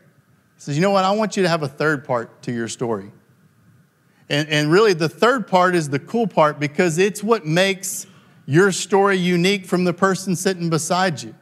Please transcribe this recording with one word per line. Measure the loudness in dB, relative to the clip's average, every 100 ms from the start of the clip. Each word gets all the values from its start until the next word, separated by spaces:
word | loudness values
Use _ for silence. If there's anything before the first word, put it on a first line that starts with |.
| _ _ _ _ _ _
He |
says, | -6 -2
"You |
know | 2
what? | 2
I | 2
want | 0 -2 0
you |
to | 0
have | 0
a | -4
third | -2 0 -2 -2
part | -6 -6 _
to | -8
your | -6 -6
story." | -6 -4 -6 -8 -20 _ _ _ _ _ _ _ _ _ _ -4
And, | -4 0
and | 0 4
really, | 4 4
the | 2 -2
third | 2 2 2 0
part | 2 2
is | 2 -2
the | -4
cool | -4 -4 -2
part | 2 2 0
because | -4 0 0 2
it's | 0 0
what | -2 -2
makes | 0 0 2 -2 -8 -12 -14 -20 _ _ 0
your | 2 4
story | 0 0 2 2 2
unique | 0 2 2 0 -2
from | -2
the | 0
person | 0 0 0 -2 -2
sitting | -2 -2 -2
beside | -2 -2 -2 -2 -4
you. | -10 -18